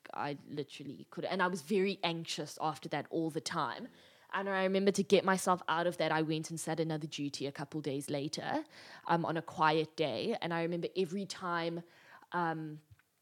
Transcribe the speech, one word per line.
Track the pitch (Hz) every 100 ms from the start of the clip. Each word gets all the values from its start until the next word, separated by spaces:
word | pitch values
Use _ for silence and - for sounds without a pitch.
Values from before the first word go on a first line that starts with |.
| -
I | - 143 143 -
literally | 147 139 - 147 90 -
could, | 175 147
and | 185
I | 180
was | 185
very | - 202 196 185
anxious | 175 165 165 - 147 -
after | 156 143 160
that | 147 -
all | 165 160
the | 156
time. | - 170 127 - 247 - - - -
And | 190 196
I | 190
remember | 190 190 196
to | 190
get | - 185
myself | 175 190 190 180 -
out | 160 175
of | -
that, | 160
I | 156
went | 156 160 156
and | 165
sat | 160 160
another | 160 156 160
duty | - 143 - 139
a |
couple | 147 143 156
days | 143 139 -
later, | 143 151 - - 302 302 - - - -
um, | -
on | 156 165
a |
quiet | - - 156 160 151 -
day. | 147 110 180 226
And | 170
I | 170
remember | 170 175 165 180
every | 170 202 185
time, | - 180 170 170 170 170 - - - -
um, | 175 170 160 156 151 - - _ _